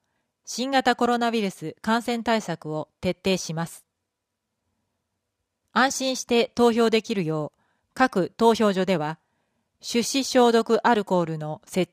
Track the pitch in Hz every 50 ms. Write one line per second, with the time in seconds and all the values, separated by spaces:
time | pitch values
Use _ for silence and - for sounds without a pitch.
0 | _ _ _ _ _ _ _ _ _ - - 226 247 269 277 262 262 254 240 -
1 | 247 240 240 233 240 233 226 233 202 190 - - 156 160 - _ - 220 226 240
2 | 220 - 240 233 214 247 226 220 - - 165 - - 151 156 156 - _ _ _
3 | - 185 170 _ - 196 185 175 - - 160 165 165 - - - _ _ _ _
4 | _ _ _ _ _ _ _ _ _ _ _ _ _ _ _ _ _ _ _ _
5 | _ _ _ _ _ _ _ _ _ _ _ _ _ _ - 208 254 277 - -
6 | 262 269 262 - - - 240 233 - - _ - 240 233 220 233 233 226 214 220
7 | - - 226 202 170 156 156 156 151 - _ _ _ _ _ _ _ _ _ -
8 | 262 254 - 196 170 - _ - 226 233 220 - 220 208 190 190 185 185 190 156
9 | 151 151 160 _ _ _ _ _ _ _ _ _ _ _ _ _ - - - 240
10 | 220 - - 269 254 - - 254 240 240 226 226 226 - 226 - - 247 240 208
11 | 196 - 190 180 170 160 160 151 151 151 156 - _ - - 190 175 -